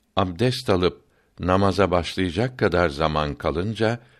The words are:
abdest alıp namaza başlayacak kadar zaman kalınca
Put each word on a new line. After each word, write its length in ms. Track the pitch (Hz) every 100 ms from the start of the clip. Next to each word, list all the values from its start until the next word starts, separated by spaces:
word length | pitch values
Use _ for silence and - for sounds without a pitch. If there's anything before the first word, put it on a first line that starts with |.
| _ -
abdest 540 | 95 82 123 127 -
alıp 360 | 95 90 - _ _ _ _
namaza 520 | 87 92 98 92 92
başlayacak 680 | 87 82 - 92 80 127 127
kadar 300 | 104 87 87
zaman 460 | 69 80 76 76 69
kalınca 640 | 80 73 101 104 110 120 - _